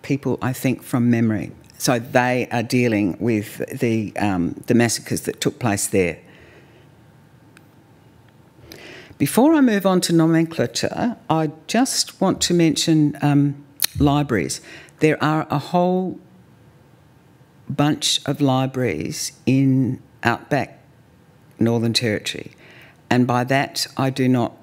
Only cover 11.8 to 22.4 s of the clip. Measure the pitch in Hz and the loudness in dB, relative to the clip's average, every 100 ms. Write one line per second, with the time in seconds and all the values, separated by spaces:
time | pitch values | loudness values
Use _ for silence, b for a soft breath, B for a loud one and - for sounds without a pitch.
11.8 | 262 - - - 190 - - 175 165 - | 0 -2 -6 -2 -2 0 0 4 4 2
12.8 | - 156 147 - 147 143 143 139 - _ | 2 4 2 2 2 4 2 -2 -14 _
13.8 | - - 143 143 143 110 67 - B B | -6 0 2 2 0 -2 -2 -8 B B
14.8 | B - 156 147 147 156 - 147 - 175 | B 0 0 2 0 -2 -2 -4 -2 0
15.8 | 180 185 185 - - - - - - _ | 0 0 -4 -10 -18 -20 -20 -20 -20 _
16.8 | _ _ _ _ _ _ _ _ - 143 | _ _ _ _ _ _ _ _ -10 -2
17.8 | 147 147 - - - 143 143 131 131 131 | 0 0 -2 -4 -4 0 0 2 -2 -2
18.8 | 123 76 - - - - - 135 135 131 | -4 -4 -6 -8 -10 -6 0 2 4 2
19.8 | 123 123 - _ 117 117 - 143 107 - | 0 -4 -12 _ -2 -2 -2 -4 -4 -12
20.8 | _ _ _ _ _ _ _ - 113 117 | _ _ _ _ _ _ _ -2 0 2
21.8 | 117 110 120 104 - - | 0 0 -2 -2 -6 -10